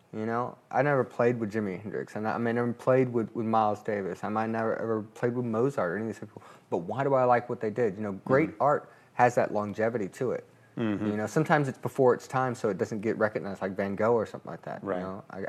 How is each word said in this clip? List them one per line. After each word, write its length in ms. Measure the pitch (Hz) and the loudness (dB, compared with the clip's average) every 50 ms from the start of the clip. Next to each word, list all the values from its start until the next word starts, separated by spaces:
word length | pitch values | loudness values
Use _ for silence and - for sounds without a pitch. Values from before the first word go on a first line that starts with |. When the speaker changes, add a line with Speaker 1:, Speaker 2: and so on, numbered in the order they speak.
| _ _ - 110 | _ _ -8 -6
Speaker 1:
you 80 | 110 | -4
know? 320 | 113 117 120 123 120 - - _ _ | -4 -2 -2 -4 -4 -8 -12 _ _
I 100 | - 117 | 2 2
never 220 | 135 147 143 131 117 | 4 4 4 2 2
played 360 | - - - 120 120 123 113 | 0 0 2 4 4 4 2
with 120 | 113 101 101 | -2 -2 -2
Jimi 260 | 113 107 98 90 92 | -2 -2 -2 -4 -6
Hendrix, 360 | 104 98 - 65 - - - | -8 -8 -6 -6 -6 -6 -8
and 120 | 104 107 110 | -6 -4 -2
I, 40 | - | -2
I 40 | 113 | 0
may 140 | 117 117 117 | 0 0 0
never 200 | 120 120 120 113 | 0 0 0 -2
played 340 | - - 135 127 131 131 123 117 | 0 2 4 4 4 4 4 2
with, 160 | 120 110 - - | 0 -2 -2 -2
with 100 | - 110 | -4 -2
Miles 380 | 113 113 113 110 107 104 - - | 2 2 4 4 2 0 -2 -4
Davis. 400 | - 104 104 95 85 92 - - | -4 -4 -2 -2 -4 -6 -6 -6
I 60 | 101 | -4
might 180 | 107 110 110 113 | -2 -2 -2 -2
never 260 | 113 113 113 113 - - | -2 -2 -2 -2 -2 -2
ever 220 | - 113 113 110 104 | -2 -2 -2 -2 -4
played 320 | 110 - - - 123 120 | -6 -6 -4 -2 -2 -2
with 100 | 127 123 | -2 -2
Mozart 460 | 117 110 113 123 143 139 - 92 87 | -2 0 0 0 0 0 0 -2 -2
or 40 | 85 104 | -2 -2
any 100 | 113 113 | -4 -6
of 40 | |
these 80 | 98 - | -6 -8
people. 220 | 110 104 - - - - - - _ _ | -12 -14 -16 -18 -20 -20 -20 -20 _ _
But 60 | 120 95 | -4 -4
why 260 | 85 92 107 127 139 | -4 -4 -4 -2 0
do 100 | 139 139 | 2 4
I 100 | 131 123 | 4 6
like 260 | 123 120 120 - - | 6 4 4 2 -2
what 120 | 120 - | -4 -4
they 80 | - 107 | -4 -4
did? 280 | 104 123 123 107 90 107 | 0 0 0 0 0 -2
You 40 | |
know, 120 | 107 104 98 95 - | -6 -6 -6 -6 0
great 260 | - 127 139 160 92 92 | 2 4 4 4 2 0
Speaker 2:
Mm-hmm. 100 | - 127 | 0 2
Speaker 1:
art 280 | 143 147 - - - - - - _ _ | 2 2 0 -2 -8 -16 -20 -20 _ _
has 220 | - 123 123 - | 4 4 6 6
that 180 | 131 - - - | 4 2 2 0
longevity 540 | 104 104 104 98 - 110 113 117 113 98 87 | -2 -2 -2 -2 0 0 0 0 -2 -4 -6
to 240 | - - 131 117 | -4 -4 -2 -2
it. 120 | 85 - - - _ _ _ _ _ | -2 -2 -6 -10 _ _ _ _ _
Speaker 2:
Mm-hmm. 300 | - 117 110 101 92 107 | -4 -2 0 0 0 0
Speaker 1:
You 120 | 104 104 107 | 0 0 0
know, 100 | 107 107 | -2 0
sometimes 400 | - 156 151 - 165 147 143 131 | 0 0 2 4 4 2 2 0
it's 100 | 120 - | -2 -4
before 380 | - 123 - - 131 123 117 | -6 -4 0 4 6 6 6
its 120 | - - - | 4 0 -4
time, 280 | - 131 131 127 117 | -2 -2 -2 -2 -2
so 140 | - - 110 | -2 -2 -2
it 100 | 95 98 | 0 0
doesn't 220 | 110 101 117 104 | -2 -4 -4 -2
get 140 | 98 110 - - | -2 -2 0 2
recognized, 420 | 107 107 - 101 - 101 95 - | 0 0 0 -2 -6 -6 -6 -6
like 120 | 98 95 95 | -6 -4 -4
Van 180 | 101 98 101 101 | -2 -4 -2 -2
Gogh 180 | 98 107 113 120 | 0 2 2 2
or 100 | 113 98 | 2 0
something 240 | - - - - - | -2 -6 -12 -12 -12
like 140 | 170 - - | -12 -12 -10
that. 200 | - - - - | -12 -10 -8 -6
Speaker 2:
Right. 120 | 98 92 90 | -4 -4 -4
Speaker 1:
You 60 | 92 | -4
know, 200 | 95 92 104 - - | -6 -8 -10 -12 -14
I, 120 | - 95 95 | -12 -10 -8